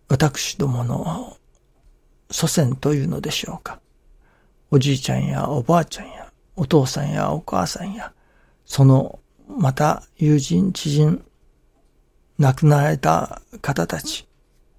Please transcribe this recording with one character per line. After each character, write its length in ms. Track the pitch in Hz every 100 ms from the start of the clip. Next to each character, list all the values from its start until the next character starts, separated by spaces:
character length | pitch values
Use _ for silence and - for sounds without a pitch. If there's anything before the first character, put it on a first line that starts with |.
| -
私 480 | 135 151 - - -
ど 120 | 139
も 160 | 120
の 520 | 120 127 160 170 254 - _ _ _ _ _ _ _ _ -
祖 160 | - 165
先 280 | - 135 131
と 180 | 147
い 100 | 147
う 40 | 143
の 120 | 147
で 100 | 147
し 160 | - -
ょ 120 | 85
う 20 |
か。 180 | - - _ _ _ _ _ _ _ _ -
お 80 | 147
じ 160 | 139
い 40 | 131
ち 140 | -
ゃ 40 | 127
ん 100 | 143
や 240 | 139 -
お 120 | 147
ば 160 | 120 170
あ 60 |
ち 160 | 160 -
ゃ 40 |
ん 60 | -
や、 220 | - - _ _ -
お 80 |
父 220 | 139 160 131
さ 160 | 147
ん 80 | 143
や 200 | 104 101
お 100 | 156
母 260 | - - -
さ 180 | -
ん 80 | 180
や、 220 | 214 - _ _ _ _ _ -
そ 160 | -
の、 340 | 135 131 - - _ _ -
ま 240 | 277 143
た 300 | 131 151 - - -
友 200 | 151 151
人、 360 | 139 170 190
知 160 | 180 156
人、 340 | 143 151 175 - _ _ _ _ _ _ _ _ _ _ -
亡 160 | 139
く 120 | 131 156
な 160 | 147
ら 80 | 147
れ 80 | 151
た 420 | 156 165 - - _ -
方 240 | - 139 85
た 140 | 151
ち 260 | 294 - - _ _ _ _